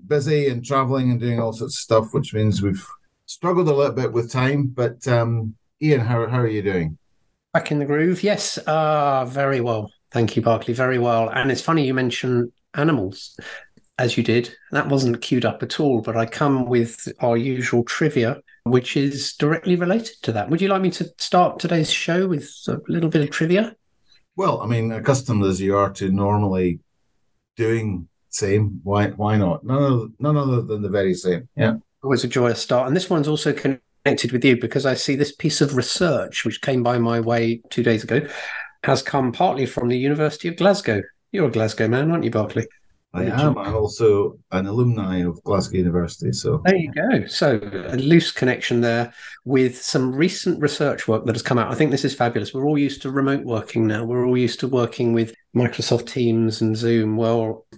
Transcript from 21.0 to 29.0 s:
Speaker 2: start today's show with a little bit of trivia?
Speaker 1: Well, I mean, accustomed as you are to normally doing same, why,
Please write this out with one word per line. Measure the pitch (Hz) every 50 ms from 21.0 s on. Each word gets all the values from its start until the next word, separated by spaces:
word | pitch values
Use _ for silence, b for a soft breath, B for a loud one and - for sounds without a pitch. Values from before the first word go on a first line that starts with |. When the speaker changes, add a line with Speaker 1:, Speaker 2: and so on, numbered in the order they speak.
| 175 160 - -
Speaker 2:
start | - - - 180 180 156 - -
today's | - 165 175 165 156 -
show | - - - - 165 180 190 190
with | 175 143 139 - - - - -
a | - 151 - -
little | 160 170 165 160
bit | 160 160 147
of | 139
trivia? | - - 165 160 180 196 226 233 - _ _ _ _ _ b b b b b _ _
Speaker 1:
Well, | 175 190 180 123 - -
I |
mean, | 107 120 117 113 113
accustomed | 113 110 110 - 135 127 - - 117 104 101
as | 95 95 92
you | 98 95 98 101
are | 101 98
to | 98 - 101 95
normally | 95 98 101 101 104 107 104 98 95 92 90 90 85 - - _ _ _ _ _ _ _ _ _ _ _ _ _ _
doing | - 113 110 113 113 110 107 95 87 85 - _ _ _ _
same, | - - 104 95 98 107 107 101 90 87
why, | 76 98 101 104